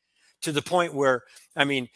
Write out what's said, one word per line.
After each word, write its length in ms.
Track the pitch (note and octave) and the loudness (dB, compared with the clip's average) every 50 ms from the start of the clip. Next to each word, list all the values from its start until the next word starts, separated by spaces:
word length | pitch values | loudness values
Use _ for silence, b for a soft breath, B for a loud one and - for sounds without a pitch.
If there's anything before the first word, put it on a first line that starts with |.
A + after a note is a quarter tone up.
| _ _ _ _ _ _ _ _ | _ _ _ _ _ _ _ _
to 100 | - E3+ | -6 -4
the 120 | D3 D3 - | -2 -4 -2
point 320 | - F3 F3+ E3+ E3+ C#3 | 0 0 0 0 0 -2
where, 260 | C#3 C#3+ C3+ B2+ A#2+ - b b b b b _ | 0 2 2 2 2 -2 b b b b b _
I 100 | D#3+ C#3+ | -2 0
mean, 220 | C#3+ C#3 C3 B2 A#2 b | 0 0 -2 -4 -6 b